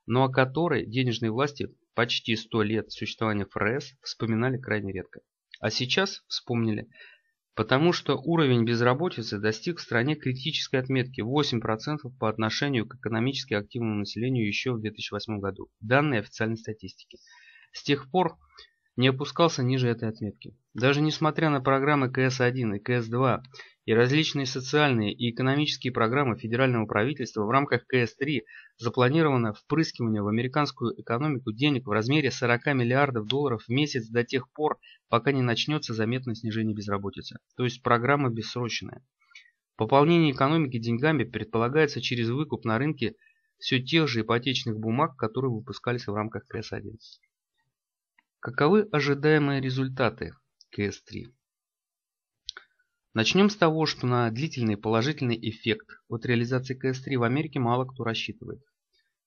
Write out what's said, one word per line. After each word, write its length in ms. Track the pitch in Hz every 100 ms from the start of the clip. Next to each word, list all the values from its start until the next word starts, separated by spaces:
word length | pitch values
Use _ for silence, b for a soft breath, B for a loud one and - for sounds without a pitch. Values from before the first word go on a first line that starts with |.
| -
но 180 | 123
о 60 | 131
которой 560 | 135 131 139 170 120 -
денежные 460 | 117 123 107 113
власти 420 | 113 143 - 98 - _
почти 420 | - 120 - - 110
сто 260 | - 113
лет 300 | 104 107 -
существования 500 | - 110 - 110 101
Ф 140 | 98 -
Р 240 | 101 135
С 140 | - -
вспоминали 580 | - - 110 110 127 131
крайне 340 | - 107 98
редко. 280 | 95 - - - _ _ -
А 100 | 110
сейчас 520 | - 127 - 196 - -
вспомнили, 600 | - - 117 113 107 - B B B B B _
потому 380 | - 110 131 170
что 240 | 170 - 131
уровень 480 | 139 165 139 120
безработицы 760 | 113 117 120 131 180 123 110 104
достиг 400 | 107 107 170 170
в 40 |
стране 320 | - 117 131
критической 640 | 151 131 127 156 - - 131
отметки 400 | 131 131 120 -
восемь 400 | 107 147 143 117
процентов 560 | 110 110 151 151 123 -
по 120 | 110
отношению 580 | 107 110 - 143 123 -
к 80 |
экономически 600 | - 107 113 123 135 -
активному 440 | 104 101 120 113 104
населению 480 | 98 104 123 127 104
еще 280 | 104 131
в 60 | 117
две 120 | 107
тысячи 200 | - -
восьмом 280 | 101 - 104
году. 280 | 98 98 - _
Данные 400 | 107 135 151 117
официальной 360 | - - 113 113
статистики. 600 | - 107 95 - - - B B B B B
С 100 | -
тех 260 | - 139 -
пор 280 | 185 170 - B B B B B -
не 120 | 131
опускался 540 | 131 143 - 170 151
ниже 260 | 127 131 120
этой 200 | 117 110
отметки. 480 | 110 104 - - - _
Даже 260 | 107 127 143
несмотря 500 | 151 143 156 151 160
на 100 | 139
программы 500 | 135 135 139 147 127
К 80 | 127
С 220 | 131 127
один 340 | 123 131 113
и 40 | 101
К 220 | - 123
С 80 | 110
два 340 | 120 131 107 - B B B
и 100 | -
различные 500 | 107 127 151 156 143
социальные 720 | 131 131 131 151 147 117 104
и 160 | - 120
экономические 640 | 117 131 139 151 - 127
программы 420 | 117 113 135 131 101
федерального 480 | 110 120 135 120
правительства, 600 | 107 104 120 151 117 110
в 60 | 104
рамках 360 | 135 143 120 -
К 80 |
С 220 | 127 113 -
три 280 | 139 131 - B B B
запланировано 800 | 117 123 123 160 156 127 113
впрыскивание 680 | 104 - 147 160 - 117 107
в 60 | 101
американскую 760 | 110 127 147 143 - 113 -
экономику 520 | - 117 151 131 127
денег 340 | 110 147 131 104
в 40 |
размере 400 | 104 117 151 131
сорока 440 | - 120 120 147
миллиардов 540 | 135 120 131 139 120 107
долларов 360 | 135 143 113
в 40 | -
месяц 380 | 131 147 127 110
до 160 | 117
тех 280 | 120 131 -
пор, 260 | - 151 - B B -
пока 240 | 117 143
не 100 | 139
начнется 520 | 123 113 - 151 -
заметное 400 | 110 110 127 127
снижение 400 | 110 110 110 110
безработицы. 640 | 107 101 101 98 - - - _ -
То 80 |
есть 180 | 123 127
программа 480 | 120 120 123 143 135
бессрочная. 760 | 113 107 120 123 - - - _ _ B B B B _ -
Пополнение 560 | 110 139 147 170 156
экономики 460 | 131 139 165 143 123
деньгами 460 | 117 117 151 151
предполагается 800 | 110 110 107 113 120 151 147 131
через 260 | - 120 113
выкуп 360 | 131 156 113
на 140 | 117 110
рынке 360 | 147 151 110 - b b b b
все 220 | - 127
тех 280 | 131 165 147
же 120 | 117
ипотечных 560 | 110 117 135 123 120 107
бумаг, 380 | 110 120 160 -
которые 360 | 110 127 131
выпускались 540 | 110 - 98 123 120 104
в 80 |
рамках 320 | 104 107 - -
К 160 | 113
С 100 | -
один. 260 | 113 107 110 - - _ _ _ _ _ _ _ _ _ _ _ _
Каковы 420 | 120 127 147 214 208
ожидаемые 680 | 151 139 139 151 156 143 139
результаты 720 | 131 127 131 131 117 - 82 - _ _ _
К 80 | - 101
С 100 | -
три? 320 | - 98 - _ _ _ _ _ _ _ _ _ _ _ - - B B B B _
Начнем 340 | 113 110 185 202
с 80 | 208
того, 300 | 165 160 151
что 200 | - 123
на 240 | 123 117
длительный 460 | 113 160 131 110 104
положительный 640 | 107 113 135 151 127 113
эффект 480 | 117 - 117 107 - - -
от 180 | 117 127
реализации 480 | 117 120 127 131
К 180 | 131 131
С 80 | 131
три 160 | - 131
в 60 |
Америке 360 | 117 135 160 143
мало 280 | 117 123 127
кто 180 | 120
рассчитывает. 580 | 117 110 - - - - _ _ _ _ _ _